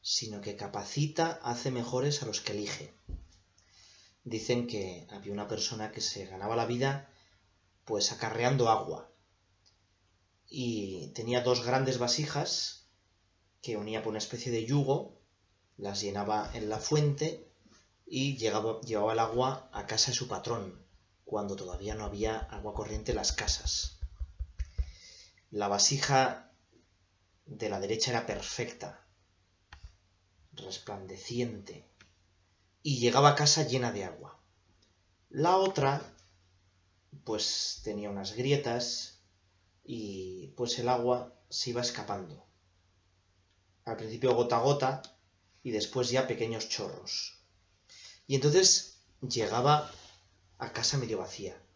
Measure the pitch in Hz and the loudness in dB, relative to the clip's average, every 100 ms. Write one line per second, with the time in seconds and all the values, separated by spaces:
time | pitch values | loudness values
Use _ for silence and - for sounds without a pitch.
0 | - - 110 104 101 101 101 104 101 - | -2 -4 -4 -8 -8 -8 -8 -8 -6 -2
1 | 151 - 165 160 120 120 139 123 117 123 | 0 2 0 0 -6 -4 -2 -2 -2 0
2 | 139 143 113 104 - 104 101 - - - | 0 0 -2 -4 -4 -4 -6 -8 -12 -18
3 | - - - - _ _ _ _ - - | -12 -12 -12 -20 _ _ _ _ -20 -20
4 | - _ - 110 - 123 117 110 95 87 | -20 _ -6 -6 0 0 0 -4 -6 -8
5 | - 101 98 101 101 107 - 110 107 107 | -14 -14 -8 -8 -4 -4 -4 -4 -8 -6
6 | 104 - 92 95 101 117 113 120 135 143 | -6 -6 -10 -8 -2 0 0 2 0 0
7 | - - _ _ _ _ _ _ - 107 | -6 -20 _ _ _ _ _ _ -4 0
8 | - 110 113 113 120 139 113 110 - - | 0 0 -4 2 4 6 6 4 2 -8
9 | - _ _ _ _ _ _ _ _ _ | -10 _ _ _ _ _ _ _ _ _
10 | _ _ _ _ _ - 123 110 98 92 | _ _ _ _ _ -6 -2 -2 -4 -6
11 | 73 - 117 123 123 120 120 131 135 120 | -8 -8 0 2 4 4 4 2 2 2
12 | 123 - 143 143 - - - - _ _ | 2 2 0 -2 -2 -2 -4 -8 _ _
13 | _ _ _ _ _ _ - 107 104 110 | _ _ _ _ _ _ -6 -6 -4 -4
14 | 113 107 - 117 127 117 113 143 131 139 | -2 -4 -6 -6 -2 -2 2 2 4 2
15 | - - _ _ _ _ _ - 101 101 | 0 -14 _ _ _ _ _ -10 -6 -4
16 | 101 101 104 107 107 117 107 110 - 151 | -4 -2 0 0 -2 -4 -4 -4 2 4
17 | 147 143 156 - - _ _ - _ _ | 4 2 -2 -4 -14 _ _ -20 _ _
18 | - 127 139 127 110 104 110 110 120 107 | -8 -2 -2 2 2 2 0 -2 -2 2
19 | 107 113 113 117 131 147 - 104 101 110 | 2 4 2 4 2 0 -8 -12 -4 2
20 | - 117 117 101 - 113 95 - - _ | 2 2 -4 -6 -4 -4 -4 -12 -20 _
21 | _ _ - 107 101 98 92 90 101 107 | _ _ -4 -4 -2 -4 -6 -6 -6 -4
22 | 104 101 110 110 - 104 104 104 104 110 | -4 -2 0 0 -4 -8 -6 -6 -4 -6
23 | 110 113 92 - 104 - - - - - | -2 0 0 -2 -2 -2 -2 -4 -6 -8
24 | - - - - - - - - - - | -10 -8 -10 -8 -10 -6 -10 -4 -4 -4
25 | - - - _ _ 104 104 104 - 139 | -20 -20 -20 _ _ -2 0 4 4 4
26 | - 135 131 - - _ _ _ _ _ | 4 6 4 0 -12 _ _ _ _ _
27 | _ _ _ _ - 110 107 98 101 110 | _ _ _ _ -18 -6 -4 -2 -2 0
28 | 131 117 117 98 - - 117 - - - | 2 0 0 -6 -6 -6 -6 -6 -14 -14
29 | _ _ _ _ _ _ _ - - _ | _ _ _ _ _ _ _ -20 -20 _
30 | _ _ _ _ _ - 95 95 - 98 | _ _ _ _ _ -16 -12 -10 -10 -10
31 | 95 92 - 120 120 104 95 87 - _ | -10 -12 -6 -2 -2 -4 -12 -16 -16 _
32 | - _ _ _ _ _ _ _ 156 127 | -20 _ _ _ _ _ _ _ -2 4
33 | 120 127 147 - 147 165 151 127 120 101 | 6 10 8 8 6 4 4 2 0 -2
34 | 92 85 - - _ _ _ _ _ _ | -6 -10 -16 -20 _ _ _ _ _ _
35 | _ _ _ - 165 185 190 190 139 143 | _ _ _ 2 6 6 4 4 2 2
36 | - - _ _ _ _ _ _ _ _ | -4 -18 _ _ _ _ _ _ _ _
37 | _ 143 - 107 - - - - - 101 | _ -18 -4 -2 0 -2 -2 -4 -6 -4
38 | 104 98 95 117 131 143 123 120 - - | -4 -6 -6 -2 2 2 2 0 -2 -4
39 | - - _ _ _ _ _ _ - 117 | -8 -14 _ _ _ _ _ _ -10 -8
40 | 107 98 92 92 - - 120 - 120 123 | -6 -8 -8 -10 -14 -6 -2 0 2 2
41 | 120 123 - - _ - - 120 120 - | 4 2 0 -16 _ -6 -4 -2 -2 -4
42 | 107 98 90 76 - _ _ _ _ _ | -6 -6 -8 -14 -20 _ _ _ _ _
43 | _ _ _ _ _ _ _ _ - 113 | _ _ _ _ _ _ _ _ -8 -6
44 | 110 117 127 117 120 117 127 139 131 139 | -6 0 4 6 6 4 4 4 2 0
45 | - _ _ _ _ _ 131 107 107 127 | -8 _ _ _ _ _ -2 -2 0 0
46 | 123 127 131 113 113 113 - - 95 - | 2 2 2 0 -2 -4 -4 -4 -6 -8
47 | - - - - _ _ _ _ _ - | -8 -8 -8 -12 _ _ _ _ _ -20
48 | - - _ 135 147 170 190 - - - | -20 -20 _ 4 6 8 8 6 2 -16
49 | _ _ 123 117 104 113 135 151 151 - | _ _ -4 0 2 4 6 6 4 -12
50 | - - _ _ _ _ 117 - 117 143 | -20 -20 _ _ _ _ -8 -2 0 0
51 | 117 104 92 - 95 - _ | 0 -4 -4 -8 -10 -10 _